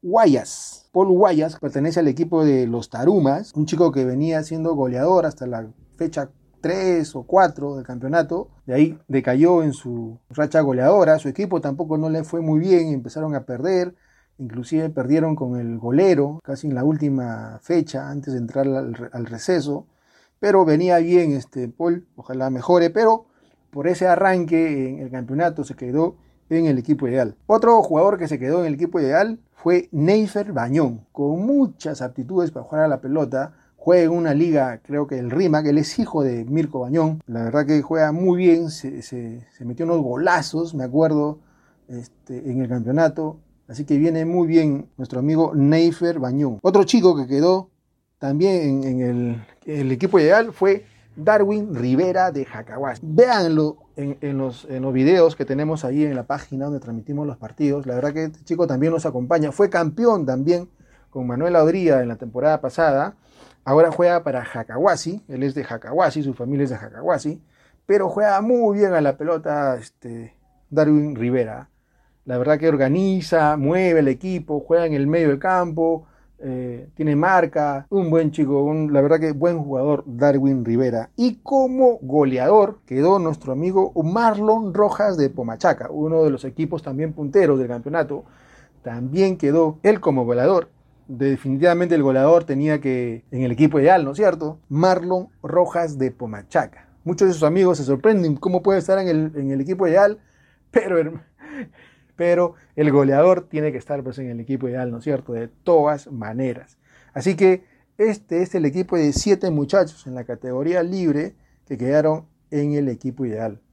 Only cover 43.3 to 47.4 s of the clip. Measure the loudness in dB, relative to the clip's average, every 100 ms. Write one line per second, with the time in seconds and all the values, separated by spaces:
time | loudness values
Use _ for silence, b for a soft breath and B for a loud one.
43.3 | -10 _ _ _ -14 -2 2 2 0 -2
44.3 | 0 2 4 2 -2 -6 -14 -10 -4 0
45.3 | 2 2 2 4 4 2 2 -2 -2 -4
46.3 | -2 -4 0 2 4 4 4 4 2 0
47.3 | 2